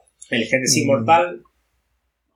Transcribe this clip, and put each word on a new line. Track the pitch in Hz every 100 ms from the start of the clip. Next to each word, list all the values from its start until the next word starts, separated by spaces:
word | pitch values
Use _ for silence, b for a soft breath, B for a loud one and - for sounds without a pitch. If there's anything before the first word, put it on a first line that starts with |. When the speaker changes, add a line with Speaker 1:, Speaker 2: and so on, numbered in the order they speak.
| _ _ -
Speaker 1:
El | 120
Génesis | 110 131 127 -
Speaker 2:
Mm. | 139
Speaker 1:
Mortal. | 135 113 170 175 175 _ _ _ _ _ _ _ _ _